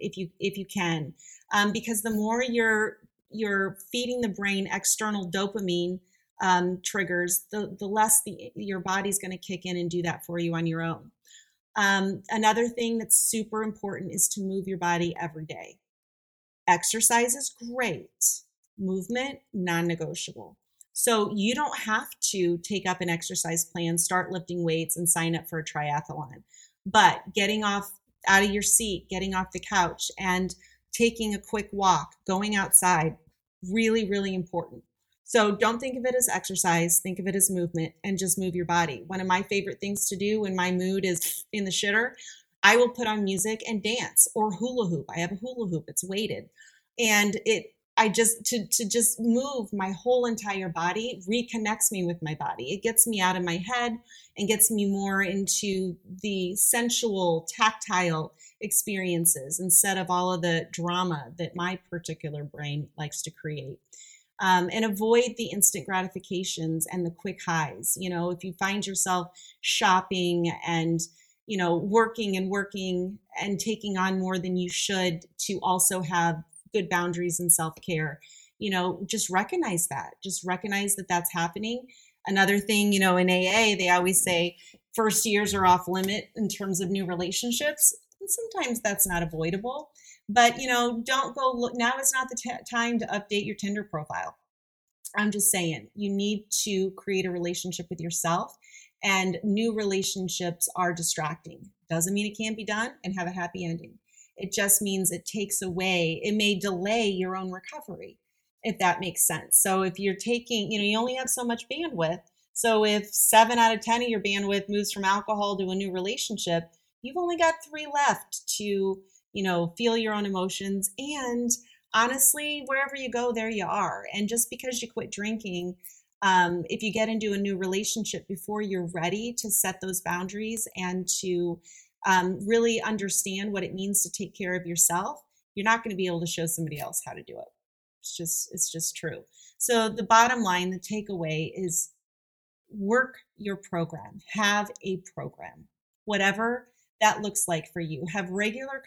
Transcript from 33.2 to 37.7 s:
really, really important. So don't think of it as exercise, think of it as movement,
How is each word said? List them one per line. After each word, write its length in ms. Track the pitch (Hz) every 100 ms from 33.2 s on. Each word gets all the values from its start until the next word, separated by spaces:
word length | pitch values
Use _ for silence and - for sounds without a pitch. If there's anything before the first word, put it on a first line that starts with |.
| _ _ _ _ 180
really, 400 | 214 226 226 202
really 280 | 202 196 185
important. 480 | 175 170 - 120 - _ _ _
So 320 | - 240 208 202
don't 240 | 220 233
think 160 | 262 254
of 80 |
it 100 | 247
as 140 | 254 240
exercise, 720 | 185 - 185 185 170 170 -
think 180 | 190 180
of 80 | 180
it 80 |
as 160 | 196 190
movement, 420 | 185 170